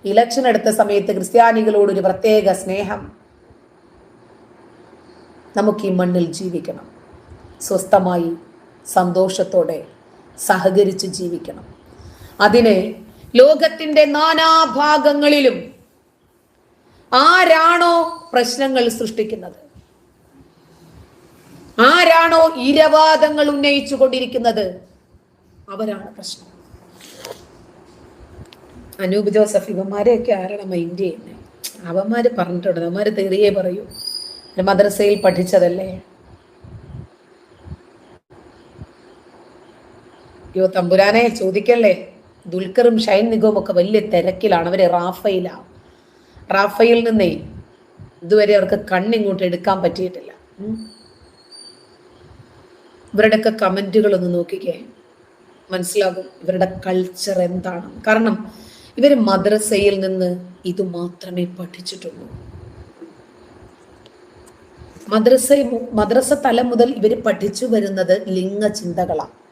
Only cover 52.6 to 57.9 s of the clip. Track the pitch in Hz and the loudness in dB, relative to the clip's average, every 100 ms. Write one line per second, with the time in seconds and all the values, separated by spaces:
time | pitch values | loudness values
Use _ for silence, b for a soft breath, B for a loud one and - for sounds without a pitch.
52.6 | _ _ _ _ _ 202 214 214 220 220 | _ _ _ _ _ 2 4 4 0 -2
53.6 | 196 190 196 214 208 185 180 175 175 190 | -2 -2 0 0 2 0 -2 -4 -4 -8
54.6 | 185 160 - _ _ _ _ _ _ _ | -8 -10 -16 _ _ _ _ _ _ _
55.6 | _ 185 175 208 190 180 - _ - 185 | _ -8 -4 -2 -2 -2 -14 _ -6 -2
56.6 | 185 - 185 185 180 - - 185 175 180 | -2 -2 -4 -4 -4 -8 -6 -2 -2 -4
57.6 | 185 175 - | -8 -10 -14